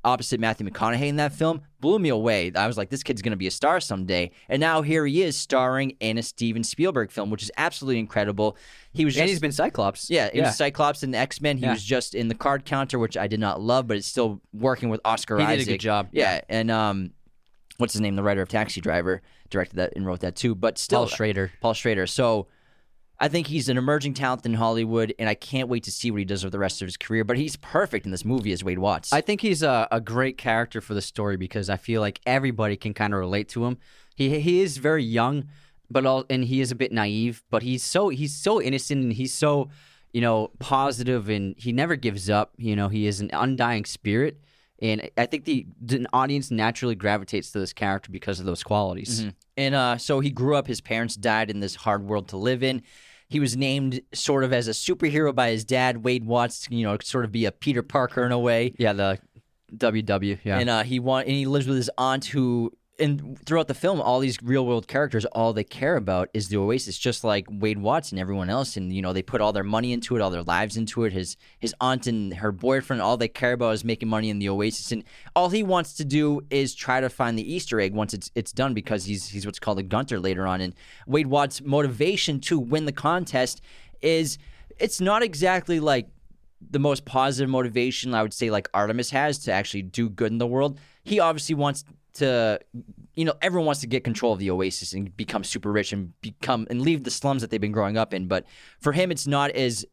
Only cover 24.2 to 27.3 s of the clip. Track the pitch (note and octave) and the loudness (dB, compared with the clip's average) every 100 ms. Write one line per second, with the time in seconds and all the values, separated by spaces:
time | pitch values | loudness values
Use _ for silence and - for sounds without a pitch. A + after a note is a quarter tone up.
24.2 | C3 B2+ A#2 A2+ A2+ A2+ A2+ A2+ A2 - | -2 -2 -2 2 2 2 0 0 0 -2
25.2 | A2 G#2+ - C3 B2 A#2+ - - A#2+ G#2 | -2 -2 -4 -4 0 -2 -2 -4 -2 -2
26.2 | F#2+ G2+ F#2+ F#2+ F#2+ - F#2 - - A2+ | -2 -2 -4 -2 -2 -2 -8 -8 -2 0
27.2 | G#2+ | 0